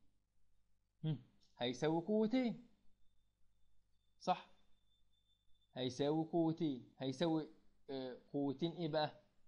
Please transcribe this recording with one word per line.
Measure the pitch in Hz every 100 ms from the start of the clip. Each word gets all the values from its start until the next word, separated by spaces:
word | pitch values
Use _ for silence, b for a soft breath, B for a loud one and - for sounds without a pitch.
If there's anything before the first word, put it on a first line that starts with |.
| - _ _ _ - - _ _ _ _
هم، | 156 127 - _ - -
هيساوي | 123 131 156 165
قوتين، | 170 214 220 262 233 160 - - - - - - _ _ - _ - - _ _ _ _
صح؟ | 190 175 - - - - _ _ _ _ _ _ - - _
هيساوي | 131 127 131 143 160
قوتين، | 160 170 160 160 156 123 - -
هيساوي، | 175 - 170 160 147 - - - -
آه، | 135 131 120 -
قوتين | 143 143 135 165
إيه | 165 160
بقى؟ | 151 151 - _ -